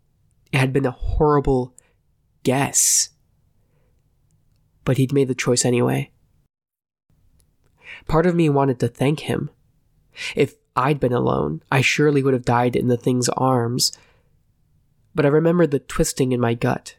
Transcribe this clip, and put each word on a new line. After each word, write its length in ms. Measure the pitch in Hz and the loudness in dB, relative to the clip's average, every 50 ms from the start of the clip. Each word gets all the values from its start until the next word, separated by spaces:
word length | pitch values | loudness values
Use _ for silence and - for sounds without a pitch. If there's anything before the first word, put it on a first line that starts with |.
| _ _ _ _ _ _ _ _ _ _ - | _ _ _ _ _ _ _ _ _ _ -2
It 60 | 135 | 0
had 120 | 131 135 | 0 0
been 140 | 131 139 135 | 0 -2 -2
a 60 | 127 | -2
horrible 840 | 127 - - - - - 156 147 147 143 131 143 135 127 123 - _ _ _ _ _ _ _ _ _ _ _ _ _ _ - | -4 -4 -6 -4 0 2 2 2 2 2 2 0 0 -2 -2 -6 _ _ _ _ _ _ _ _ _ _ _ _ _ _ -4
guess. 680 | 131 123 139 139 135 - - - - - - - - _ _ _ _ _ _ _ _ _ _ _ _ _ _ _ _ _ _ _ _ _ _ _ _ _ _ _ _ _ _ _ _ _ _ _ | -2 0 0 -2 -2 0 0 0 2 0 0 -2 -4 _ _ _ _ _ _ _ _ _ _ _ _ _ _ _ _ _ _ _ _ _ _ _ _ _ _ _ _ _ _ _ _ _ _ _
But 140 | 131 131 | -2 0
he'd 160 | - 131 127 139 | 0 0 2 2
made 140 | 139 135 | 0 0
the 60 | 127 127 | 0 -2
choice 320 | - - 131 120 - - | -4 -2 0 0 0 2
anyway. 460 | 123 123 120 123 131 135 135 135 - _ _ _ _ _ _ _ _ _ _ _ _ _ _ _ _ _ _ _ _ _ _ _ _ _ _ _ _ _ _ _ _ _ _ _ - - - - | 0 2 2 0 0 -2 -4 -6 -8 _ _ _ _ _ _ _ _ _ _ _ _ _ _ _ _ _ _ _ _ _ _ _ _ _ _ _ _ _ _ _ _ _ _ _ -20 -20 -16 -6
Part 200 | - 156 160 170 | -2 0 2 2
of 80 | 180 170 | 2 2
me 140 | 175 165 151 | 2 2 2
wanted 300 | 143 143 139 135 123 - | 2 2 2 2 0 0
to 80 | 127 | -2
thank 340 | 117 - - 127 143 156 - | -4 -2 -2 -2 -2 -2 -2
him. 280 | - - - - 147 - - _ _ _ _ _ _ _ _ _ _ _ _ - - - - | -4 -6 -6 -4 -6 -8 -12 _ _ _ _ _ _ _ _ _ _ _ _ -14 -14 -8 -2
If 200 | - 143 - - _ _ _ _ | -2 -2 -2 -2 _ _ _ _
I'd 240 | 131 127 143 156 135 | -2 0 0 0 0
been 140 | - 120 123 | 0 0 0
alone, 500 | 123 127 127 135 139 147 151 156 160 - _ | 0 0 0 0 0 -2 -4 -6 -8 -6 _
I 100 | 139 135 | 0 0
surely 400 | 123 - - - 147 151 147 139 | 0 0 0 2 2 2 2 2
would 140 | 131 139 131 | 2 2 0
have 100 | 120 123 | 0 0
died 300 | - 120 120 123 123 120 | 0 0 0 0 0 0
in 120 | - - | 0 0
the 100 | 123 120 | 0 0
thing's 320 | 117 - 135 123 127 120 123 | 0 0 -2 0 0 -2 -2
arms. 600 | - - 127 131 127 120 117 117 120 131 - - - - _ _ _ _ _ _ _ _ _ _ _ _ _ _ _ _ _ _ _ _ _ _ - | -2 0 0 0 2 0 0 -2 -2 -2 -4 -4 -4 -10 _ _ _ _ _ _ _ _ _ _ _ _ _ _ _ _ _ _ _ _ _ _ -2
But 100 | 160 139 | 0 2
I 40 | 139 | 2
remembered 420 | 147 156 165 165 175 175 165 147 | 4 4 2 2 4 2 2 2
the 80 | 143 127 | 0 -4
twisting 540 | - - - - 160 - - - 135 127 123 | -4 -6 -4 -2 -2 -2 0 -2 0 0 0
in 60 | 127 | 0
my 140 | 123 117 120 | 0 0 0
gut, 440 | 117 135 123 - - - - - | 0 -2 -2 -2 -4 -8 -14 -20